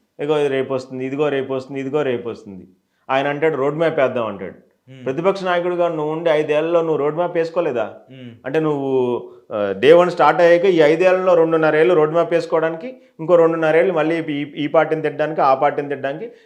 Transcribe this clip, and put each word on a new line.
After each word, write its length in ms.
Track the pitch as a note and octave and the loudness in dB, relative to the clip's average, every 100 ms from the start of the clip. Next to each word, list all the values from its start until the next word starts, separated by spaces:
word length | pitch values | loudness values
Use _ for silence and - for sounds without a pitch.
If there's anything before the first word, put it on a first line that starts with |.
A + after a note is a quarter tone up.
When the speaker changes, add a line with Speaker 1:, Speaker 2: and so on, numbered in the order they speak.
| _ - | _ -8
Speaker 1:
"ఇదిగో 200 | D3 D3+ | -2 0
ఇది 100 | D3 | 0
రేపు 260 | C3+ C3 | -2 -2
వస్తుంది, 320 | C3 C3 B2+ C3 | -4 -6 -8 -6
ఇదిగో 220 | C#3 D3 | -2 -2
రేపు 240 | C#3 C3 | -2 -4
వస్తుంది, 280 | C3+ B2+ C#3 | -6 -6 -8
ఇదిగో 220 | C3+ D3+ | -4 -2
రేపు 260 | C#3 A#2+ A#2 | -2 -4 -6
వస్తుంది." 400 | G#2+ G#2 F#2+ E2+ _ _ _ - | -12 -14 -20 -20 _ _ _ -4
ఆయన 160 | C3+ C#3+ | -2 -2
అంటాడు, 300 | C#3+ D#3+ C#3 | 0 0 0
"రోడ్ 220 | C#3 D3+ | -2 0
మ్యాప్ 220 | E3 D#3 | -2 0
వేద్దాం" 260 | B2+ A#2 A2 | 0 0 -6
అంటాడు. 440 | G2 F2+ - _ _ _ | -6 -12 -16 _ _ _
Speaker 2:
మ్మ్. 140 | C3 | -12
Speaker 1:
ప్రతిపక్ష 400 | B2+ C#3 F#3 F#3 | -8 -4 -2 -2
నాయకుడిగా 440 | F#3 F3 F3 F3 E3+ | -2 -2 -2 -2 -2
నువ్వు 240 | D#3 D3+ | -2 -4
ఉండి 180 | D#3+ E3+ | -2 0
ఐదేళ్లలో 500 | D#3 D3 D3+ D#3+ E3+ | 0 0 -2 0 0
నువ్వు 160 | E3 D3 | 0 -2
రోడ్ 200 | D3 D3+ | -2 -2
మ్యాప్ 200 | F3 E3+ | -2 -2
వేసుకోలేదా? 580 | E3 F3 E3 A#2+ G2+ - - | -2 -2 -2 -2 -6 -8 -20
Speaker 2:
మ్మ్. 200 | C3 B2 A2 - | -20 -20 -14 -6
Speaker 1:
అంటే 140 | D#3 | -2
నువ్వు, 320 | D#3 C#3+ C3+ C3 B2 A#2 - - - | -2 -2 0 0 0 -4 -8 -20 -8
ఆ, 220 | G#2+ G2+ G2 | -4 -2 2
డే 140 | B2+ | 6
వన్ 180 | E3+ F3 | 6 6
స్టార్ట్ 300 | E3+ D3+ D#3+ | 2 2 4
అయ్యాక 240 | E3+ E3+ | 4 4
ఈ 160 | G3 E3 | 4 4
ఐదేళ్లలో 540 | D3+ D#3+ F#3 F#3 F#3 | 4 4 2 2 2
రెండున్నర 420 | E3+ E3 D#3+ D#3 D#3 | 2 4 2 2 4
ఏళ్ళు 180 | F3 | 4
రోడ్ 160 | E3 D3+ | 4 2
మ్యాప్ 220 | E3+ E3 | 2 0
వేసుకోవడానికి, 640 | E3+ E3 E3 D#3+ E3+ B3+ B3+ _ - | 0 0 -2 -2 -4 -12 -16 _ -8
ఇంకో 140 | D#3+ | 2
రెండున్నర 420 | F3 E3 E3 D#3+ D#3+ | 4 4 2 2 2
ఏళ్ళు 180 | F#3 | 2
మళ్ళీ 280 | E3 D#3 E3 | 0 0 -2
ఈ, 420 | D#3 C#3+ D3+ - | -4 -6 -6 -6
ఈ 20 | D3 | 0
పార్టీని 360 | D#3+ D#3 D#3+ | 2 2 0
తిట్టడానికి, 380 | D3 C#3 D3+ D#3+ | -4 -2 -4 0
ఆ 140 | E3 | 2
పార్టీని 340 | E3 D3 C#3 C#3+ | 2 2 -2 -6
తిట్టడానికి, 440 | C3+ C3+ D3+ A#3 - | -6 -6 -8 -12 -18